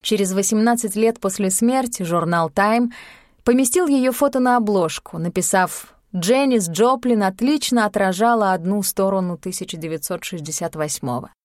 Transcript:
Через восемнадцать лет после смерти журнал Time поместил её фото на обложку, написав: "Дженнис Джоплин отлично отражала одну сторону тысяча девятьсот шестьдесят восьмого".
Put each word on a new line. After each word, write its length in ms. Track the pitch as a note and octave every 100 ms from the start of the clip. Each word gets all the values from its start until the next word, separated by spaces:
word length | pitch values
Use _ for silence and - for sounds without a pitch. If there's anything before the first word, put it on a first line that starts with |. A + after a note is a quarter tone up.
Через 280 | - G#3+ F#3+
восемнадцать 640 | F#3+ G3 G#3+ A#3 A#3+ A3 G3+
лет 240 | A3+ A#3
после 300 | G3 F#3 F#3+
смерти 540 | F#3 A#3 C4 B3+ -
журнал 460 | E3+ E3+ E3+ E3+ D#3+
Time 440 | - G3+ A3+ A#3+ - - - _ _
поместил 440 | - B3 C4+ F4+ F4
её 260 | C#4 B3+
фото 260 | B3 C#4 C4+
на 160 | B3+ B3
обложку, 640 | G#3+ G3 E3 - - E3
написав: 800 | E3+ F#3 F3+ F#3+ F#3 - - _ _ F#3
"Дженнис 540 | F3 C4 C#4 A#3+ E3+
Джоплин 540 | E3 A#3 B3+ B3 A3+
отлично 640 | G3 F#3+ B3 D4+ - A#3+ G#3
отражала 680 | G3+ G3 F3+ A#3 A#3 G3+
одну 300 | F#3 E3+ G#3
сторону 540 | G3 - F#3+ F#3+ F3+ E3+
тысяча 380 | F#3 F#3 F#3 E3+
девятьсот 480 | D#3+ D#3+ - F3
шестьдесят 540 | - E3+ D3 D3+ E3+ D#3
восьмого". 540 | D3+ - C3+ B2 - _